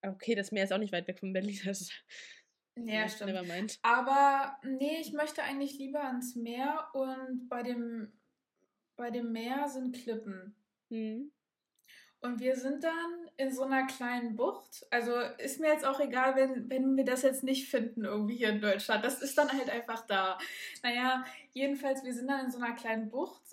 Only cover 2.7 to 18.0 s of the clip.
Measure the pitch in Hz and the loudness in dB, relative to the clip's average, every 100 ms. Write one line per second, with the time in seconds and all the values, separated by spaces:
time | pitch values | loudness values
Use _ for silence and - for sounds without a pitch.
2.7 | - 233 214 214 - 202 190 175 175 208 | -12 -4 -2 -2 -2 -4 -4 -4 -4 -4
3.7 | - 233 240 254 277 277 277 269 - 269 | 0 4 4 6 8 8 8 2 -4 -6
4.7 | 262 285 320 311 294 302 302 302 277 277 | -2 0 0 -4 -2 -2 -2 -4 -2 -4
5.7 | 277 269 294 277 247 247 240 233 240 277 | -4 -6 -4 -2 -2 -4 -6 -6 -2 0
6.7 | 311 311 269 262 262 262 254 - 240 240 | -2 -4 -2 -2 -4 -4 -6 -4 -4 -2
7.7 | 240 233 233 226 _ _ _ _ _ _ | -4 -4 -6 -8 _ _ _ _ _ _
8.7 | _ _ - 240 240 233 226 233 269 285 | _ _ -8 -6 -4 -2 -4 -2 -2 -2
9.7 | 262 254 - 233 214 202 190 190 - _ | -2 -6 -6 -6 -6 -6 -12 -12 -20 _
10.7 | _ _ 226 220 220 285 _ _ _ _ | _ _ -6 -4 -6 -8 _ _ _ _
11.7 | _ _ - - _ 247 240 254 254 262 | _ _ -20 -20 _ -6 -2 0 0 0
12.7 | 294 330 330 339 349 339 - 269 254 269 | 0 0 -2 -4 -8 -12 -4 -2 0 2
13.7 | 269 262 - 240 247 240 220 277 - - | 2 2 -2 -4 -2 -4 0 0 -2 -12
14.7 | - - 240 226 240 240 - 277 - 311 | -20 0 0 2 0 -2 -4 -8 0 4
15.7 | 302 269 277 277 240 262 269 262 254 214 | 4 4 2 2 4 4 6 4 4 -2
16.7 | 262 269 269 254 254 269 262 262 262 - | 2 4 4 4 4 4 4 0 0 2
17.7 | 247 226 - | 0 0 -2